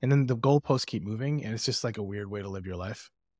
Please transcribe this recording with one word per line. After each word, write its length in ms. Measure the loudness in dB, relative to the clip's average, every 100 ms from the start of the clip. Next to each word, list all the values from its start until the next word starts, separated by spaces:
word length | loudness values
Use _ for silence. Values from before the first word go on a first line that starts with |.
And 80 | 4
then 160 | 4 4
the 100 | 4
goalposts 500 | 6 6 4 2 0
keep 180 | -4
moving. 400 | -4 -4 -2 -4
And 80 | -4
it's 120 | -4 -2
just, 180 | -2
like, 140 | -2 -4
a 40 |
weird 280 | -6 -6 -6
way 100 | -6
to 80 | -6
live 180 | -8 -6
your 100 | -6
life 340 | -6 -8 -14 _ _